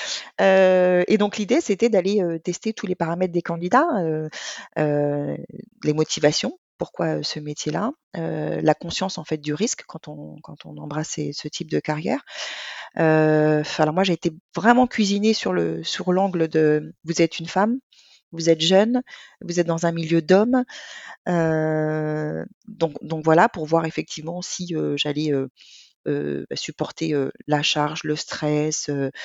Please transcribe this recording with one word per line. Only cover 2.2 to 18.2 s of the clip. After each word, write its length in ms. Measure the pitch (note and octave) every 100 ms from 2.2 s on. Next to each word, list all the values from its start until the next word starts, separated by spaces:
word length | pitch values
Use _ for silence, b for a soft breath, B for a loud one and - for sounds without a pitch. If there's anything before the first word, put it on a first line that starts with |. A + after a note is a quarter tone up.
heu, 180 | F3 E3
tester 340 | - F3 A3
tous 140 | A3 F#3
les 80 | F3+
paramètres 380 | E3 E3+ F#3
des 80 | E3+
candidats, 440 | - E3+ F3 A#3+ E4+ A#3+
heu, 260 | E3 D#3 D#3 B B B B -
heu, 580 | D3+ D3 D3 C#3+ C#3+ C#3+ - - - _
les 100 | D3+
motivations, 680 | D3+ D#3 - D3+ - A3 F#4 _ -
pourquoi, 400 | - - E3 D#3
heu, 60 |
ce 160 | D3 D#3
métier-là, 520 | D3 D3 - E3 A3 D#4 _ F3
heu, 440 | D#3+ D#3 D3+ D#3
la 140 | D#3 D3+
conscience, 420 | E3+ - F#3+ -
en 60 | D#3
fait, 120 | D#3
du 140 | D3 D3+
risque 280 | A3 - -
quand 200 | E3 -
on, 280 | D3+ D#3 D3+
quand 220 | D#3 D#3 D#3+
on 120 | D3+
embrasse 320 | D3+ D3 D#3+
ces, 220 | - D3
ce 140 | D3 D#3
type 220 | - D#3+
de 80 | D#3
carrière. 420 | - D3+ E3 C#4 - B B B B B B -
Heu, 600 | D#3+ D#3 D#3 D#3 D3+ D3+
enfin, 220 | D3+ -
alors 100 | D#3
moi, 100 | E3
j'ai 100 | G3
été 180 | E3+ E3+ D#3+ _ -
vraiment 320 | G3+ A#3+ B3
cuisinée 460 | - G3+ G3+ G#3+
sur 200 | G#3+ F#3+
le, 300 | F3+ E3 E3
sur 280 | E3 - F3
l'angle 360 | F3+ G3 F3 D#3+
de : « 460 | D#3 D#3 D3+ D3+ -
Vous 180 | D#3 E3
êtes 180 | E3 -
une 80 | E3+
femme, 320 | F#3 G#3+ C4 _ b b b